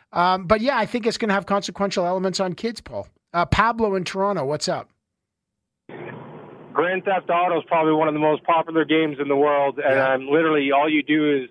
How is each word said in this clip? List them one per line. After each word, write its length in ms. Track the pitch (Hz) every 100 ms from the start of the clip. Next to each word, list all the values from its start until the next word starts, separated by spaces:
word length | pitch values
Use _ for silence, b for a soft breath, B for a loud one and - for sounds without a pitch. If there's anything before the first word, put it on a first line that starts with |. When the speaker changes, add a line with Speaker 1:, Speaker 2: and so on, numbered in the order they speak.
| _
Speaker 1:
Um, 340 | 170 180 185 175
but 140 | 214
yeah, 160 | 254 254
I 100 | 202
think 200 | 247 220
it's 120 | -
gonna 160 | 220
have 120 | 196 190
consequential 580 | 202 196 185 196 196
elements 360 | 175 185 185 180
on 140 | 185
kids, 260 | 165 226 226
Paul. 260 | - 110 - _ _
Uh, 140 | 170 170
Pablo 480 | - 220 233 220
in 80 | 190
Toronto, 400 | 170 196 196 190
what's 240 | 135 151 -
up? 200 | 147 - _ _ _ _ _ _ _ _ _ - - - - - - - - -
Speaker 2:
Grand 320 | - 170 185
Theft 240 | 196 185 -
Auto 300 | 170 180 165
is 60 | -
probably 260 | 170 156
one 160 | 156 156
of 60 |
the 60 | 151
most 220 | 151 151
popular 400 | - 165 160 160
games 320 | 147 160 156 139
in 80 | 139
the 80 | 139
world, 420 | 147 143 139 131
and 160 | 147
Speaker 1:
Yeah. 140 | 135 131
Speaker 2:
I'm 200 | 131 135
literally, 420 | 156 160 151 139
all 160 | 139 156
you 140 | 151
do 400 | 139 156 151 143
is 80 | 127